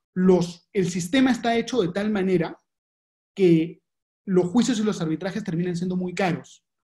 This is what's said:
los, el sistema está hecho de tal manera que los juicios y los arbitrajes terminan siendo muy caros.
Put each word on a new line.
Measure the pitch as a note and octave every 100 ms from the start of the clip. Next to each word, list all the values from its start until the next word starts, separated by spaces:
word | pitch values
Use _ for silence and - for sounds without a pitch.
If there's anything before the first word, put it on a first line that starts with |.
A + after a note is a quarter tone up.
| _
los, | - F#3 F3+ E3+ - _
el | G#3 F3
sistema | F3+ F3 C4+ C4
está | A#3+ A#3+ A#3
hecho | A#3 B3+
de | F3
tal | F3+ G#3
manera | G#3+ F#3 F#3 D#3+ - _ _ _ _ _ _ _
que | - F#3 E3 D#3+ - _ _ _ _ -
los | F3+ F3+
juicios | A#3+ A3+ A3+
y |
los | G#3+ E3+
arbitrajes | E3 D#3+ F#3+ F3+
terminan | G3+ E3 F3+ E3+
siendo | F3+ F#3
muy | F3+
caros. | F3 F#3+ D3+ - - _ _